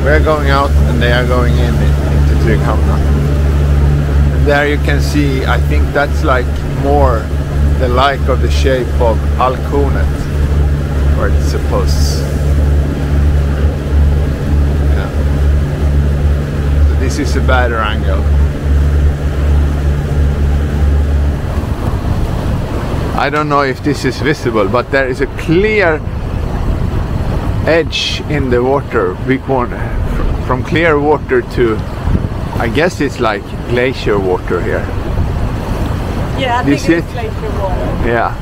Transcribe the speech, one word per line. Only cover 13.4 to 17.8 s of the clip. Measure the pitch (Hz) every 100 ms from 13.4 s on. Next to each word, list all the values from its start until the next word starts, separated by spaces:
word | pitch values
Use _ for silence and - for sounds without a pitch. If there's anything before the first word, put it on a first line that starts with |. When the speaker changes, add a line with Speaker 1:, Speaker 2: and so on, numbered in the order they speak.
| 71 71 73 73 73 73 73 71 71 - 71 73 71 71 71
Speaker 1:
Yeah. | 71 69 71 71 71 73 71 71 71 71 71 71 71 73 73 71 71 71 - -
So | -
this | - 135
is | 139 -
a |
better | 131 131 120
angle. | 117